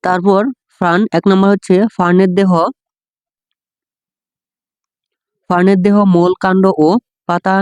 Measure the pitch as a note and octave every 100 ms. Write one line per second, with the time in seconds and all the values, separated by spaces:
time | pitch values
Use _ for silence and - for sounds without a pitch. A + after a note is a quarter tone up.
0 | F#3 F3+ F#3+ G3 A#3+ B3+ _ _ F3 F3
1 | A3 E3 G3 F#3+ G3 G3+ - F#3 G#3+ -
2 | F3 F3+ F#3+ F3+ F#3+ E3+ F#3+ - _ _
3 | _ _ _ _ _ _ _ _ _ _
4 | _ _ _ _ _ _ _ _ _ _
5 | _ _ _ _ _ F3+ F#3 G3 F#3+ G3+
6 | G3+ E3+ F3 F#3 F#3+ F#3+ F#3+ F3+ D3+ A3
7 | _ _ - F3 F#3+ F#3+